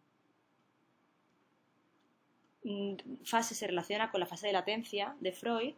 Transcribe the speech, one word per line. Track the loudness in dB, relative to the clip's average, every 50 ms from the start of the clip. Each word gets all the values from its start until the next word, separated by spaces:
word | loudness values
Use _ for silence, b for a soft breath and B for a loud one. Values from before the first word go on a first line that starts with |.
| _ _ _ _ _ _ _ _ _ _ _ _ _ _ _ _ _ _ _ _ _ _ _ _ _ _ _ _ _ _ _ _ _ _ _ _ _ _ _ _ _ _ _ _ _ _ _ _ _ _ _ _ -6
mm, | -4 -2 0 0 -2 -2 -4 -6 -10 -12 -10 -4
fase | 0 2 2 2 2 0
se | -2 -2
relaciona | 0 0 0 0 0 2 2 2 2
con | 2 0
la | 0 0
fase | -2 -2 0
de | 2 2
latencia | 4 4 2 0 0 0 -2 -2 -2 -2 -2 -2 -4
de | -2 -2
Freud | -2 -2 0 0 2 2 2 0 -4